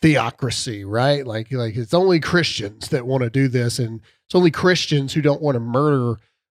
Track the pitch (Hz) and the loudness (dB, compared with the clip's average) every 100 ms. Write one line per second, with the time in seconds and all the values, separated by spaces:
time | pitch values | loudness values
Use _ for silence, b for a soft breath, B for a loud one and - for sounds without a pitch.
0 | 160 143 - - 123 - 131 104 98 113 | 2 4 0 -4 -6 -4 -6 -10 -4 0
1 | 135 143 127 110 110 131 117 107 113 170 | 2 0 -2 -8 -6 -4 -4 -6 -2 2
2 | 190 170 127 175 143 - 104 - - 139 | 4 4 2 0 0 -4 -8 -10 -4 -4
3 | 120 131 120 135 135 123 120 - 113 113 | 0 -2 0 0 0 0 -2 -2 -6 -6
4 | b b b 180 175 - 185 175 - 147 | b b b 2 2 2 2 2 0 -2
5 | 135 156 143 143 151 123 117 127 151 139 | 0 0 0 0 0 -2 -2 0 2 2
6 | 120 107 _ _ _ | 0 -4 _ _ _